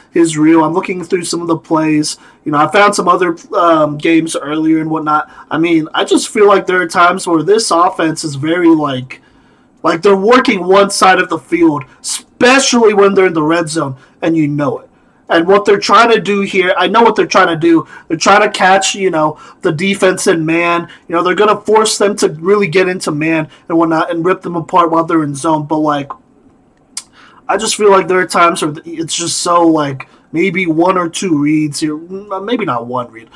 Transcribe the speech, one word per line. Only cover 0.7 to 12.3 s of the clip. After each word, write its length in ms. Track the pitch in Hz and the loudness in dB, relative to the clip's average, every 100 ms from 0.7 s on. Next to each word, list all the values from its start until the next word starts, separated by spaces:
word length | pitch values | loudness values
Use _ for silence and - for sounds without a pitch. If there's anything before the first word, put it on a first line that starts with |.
looking 300 | 170 185 180 | -2 -4 -6
through 220 | 170 185 170 | -4 -4 -4
some 160 | 170 | -6
of 60 | 170 | -4
the 100 | 160 | -4
plays, 600 | - 156 156 151 151 - - _ - | -2 -2 0 0 -2 -8 -16 _ -4
you 80 | |
know, 40 | 147 | 0
I 100 | 151 | 2
found 240 | 208 202 202 | 4 2 2
some 140 | - | 0
other, 260 | 180 180 165 - | 0 0 -4 -6
um, 440 | 202 170 160 151 147 | 0 2 2 0 -2
games 360 | 170 165 160 | 0 0 0
earlier 460 | 170 139 156 156 160 | -6 -6 -2 0 0
and 100 | 156 | -2
whatnot. 400 | 156 151 151 - - - | -4 -2 -2 -2 -12 -6
I 60 | 147 | -2
mean, 320 | 165 165 156 | 0 0 -2
I 120 | - - | -4 0
just 240 | 359 - | 0 0
feel 180 | 226 202 | 2 4
like 180 | 196 185 | 4 2
there 160 | 185 | -2
are 60 | 175 | -2
times 400 | 185 175 185 185 | 2 2 2 -2
where 160 | 165 | -2
this 260 | 151 214 226 | 2 0 2
offense 540 | 170 180 349 160 151 | 0 0 0 -4 -4
is 120 | 160 135 | -8 -6
very, 340 | 156 175 170 | -2 2 4
like, 520 | 160 143 131 127 - _ _ _ _ _ _ | 4 0 -6 -10 -16 _ _ _ _ _ _
like, 180 | 160 170 | -4 0
they're 140 | 202 196 | 2 2
working 480 | 196 247 247 196 180 | 4 4 2 0 2
one 240 | 190 202 | 2 2
side 300 | - 190 185 | 2 2 2
of 80 | 175 | 0
the 100 | 165 | -6
field, 460 | - 170 165 147 - _ | -4 0 2 0 -6 _
especially 920 | - - - | -10 -10 -10